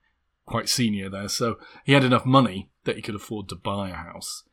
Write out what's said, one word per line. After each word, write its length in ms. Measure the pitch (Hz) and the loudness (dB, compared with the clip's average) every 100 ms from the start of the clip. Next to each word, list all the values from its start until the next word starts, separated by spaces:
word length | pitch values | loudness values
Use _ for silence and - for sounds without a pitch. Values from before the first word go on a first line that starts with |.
| _ _ _ _ - | _ _ _ _ -6
quite 220 | 117 - | -4 -2
senior 400 | - 117 104 95 | 2 2 0 -4
there. 180 | 98 101 | -8 -6
So 280 | - 117 107 - - | -2 -2 -4 -10 -8
he 80 | - | 2
had 120 | 139 | 4
enough 200 | 127 123 127 | 6 4 6
money 440 | 135 117 95 - _ | 6 6 0 -10 _
that 120 | - 107 | -6 -6
he 60 | |
could 120 | - | -6
afford 340 | 104 - 107 95 | -10 -8 -10 -8
to 60 | 90 | -8
buy 340 | 104 101 95 | -6 -4 -6
a 40 | |
house, 500 | 85 82 87 - - - | -8 -12 -14 -12 -12 -16